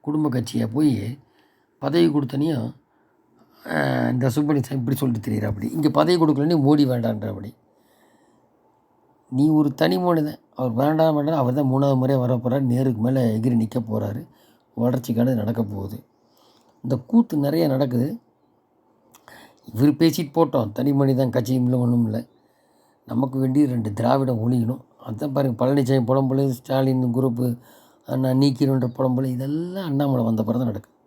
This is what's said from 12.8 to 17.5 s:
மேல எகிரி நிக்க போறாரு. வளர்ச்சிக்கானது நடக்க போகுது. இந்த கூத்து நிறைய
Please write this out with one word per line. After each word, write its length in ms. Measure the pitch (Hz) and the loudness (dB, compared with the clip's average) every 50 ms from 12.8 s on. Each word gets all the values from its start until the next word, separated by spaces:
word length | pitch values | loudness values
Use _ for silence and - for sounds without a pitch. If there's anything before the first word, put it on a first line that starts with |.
| 135 135 120 104 | 0 0 0 0
மேல 240 | 110 123 131 135 123 | -2 0 0 2 0
எகிரி 440 | 117 107 110 110 123 120 113 110 107 | 0 0 0 0 0 0 0 0 -2
நிக்க 160 | - 127 113 110 | -4 -6 -4 -4
போறாரு. 340 | 110 110 110 107 104 131 165 - _ _ _ _ _ _ _ _ _ | -4 -4 -4 -4 -6 -8 -12 -14 _ _ _ _ _ _ _ _ _
வளர்ச்சிக்கானது 580 | - 117 123 123 123 120 123 117 110 120 131 131 | -2 0 0 0 -2 -4 -4 -2 0 0 0 0
நடக்க 280 | 113 104 107 117 113 | 0 -2 -4 -2 -4
போகுது. 420 | 113 101 104 98 98 98 113 - - _ _ _ _ _ _ _ _ _ _ _ _ _ _ _ | -4 -6 -6 -10 -10 -10 -12 -14 -16 _ _ _ _ _ _ _ _ _ _ _ _ _ _ _
இந்த 140 | - 123 131 | -6 -4 -4
கூத்து 400 | 123 - - - 233 233 - 165 | -4 -4 2 2 2 2 2 0
நிறைய 320 | 151 139 143 | -2 0 0